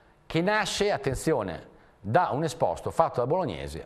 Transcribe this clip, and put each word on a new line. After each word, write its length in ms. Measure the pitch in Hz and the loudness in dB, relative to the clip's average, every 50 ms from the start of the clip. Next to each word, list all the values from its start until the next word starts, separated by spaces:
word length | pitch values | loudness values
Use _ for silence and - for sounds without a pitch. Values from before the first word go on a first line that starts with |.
| _ - _ _ _ | _ -20 _ _ _
che 160 | - - 165 | -4 -2 0
nasce, 500 | 175 208 214 214 196 - - - 196 208 | 2 2 2 0 0 -2 0 0 0 2
attenzione, 840 | 175 127 - 139 123 - - 160 156 120 101 90 78 69 - - - - - - _ _ | 0 0 0 -2 -2 0 2 2 2 2 0 -2 -6 -8 -12 -16 -20 -20 -20 -20 _ _
da 300 | - 101 117 180 175 107 | -6 2 2 4 4 4
un 120 | 113 139 165 | 0 0 -2
esposto 480 | 147 - - 135 92 82 - - 104 | -2 0 0 0 0 0 -2 -4 -6
fatto 300 | - - 165 143 - 127 | 2 2 2 2 4 0
da 40 | 120 | 0
Bolognesi 580 | 131 165 190 170 117 82 67 69 73 76 78 - | 0 0 0 0 -2 -4 -6 -8 -8 -8 -10 -12